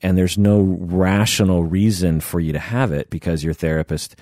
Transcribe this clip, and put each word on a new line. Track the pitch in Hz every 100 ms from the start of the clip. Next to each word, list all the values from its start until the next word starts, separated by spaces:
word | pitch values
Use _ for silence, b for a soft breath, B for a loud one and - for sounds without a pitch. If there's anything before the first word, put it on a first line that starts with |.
and | 90 92
there's | 90 101
no | 101 104
rational | 95 90 90 90 92 98 110 - 98 90
reason | 82 90 110 95 90 80
for | - 87
you | 80
to | 76
have | - 117 127
it, | 73 -
because | 80 - 82
your | 78
therapist, | 78 82 78 78 78 - -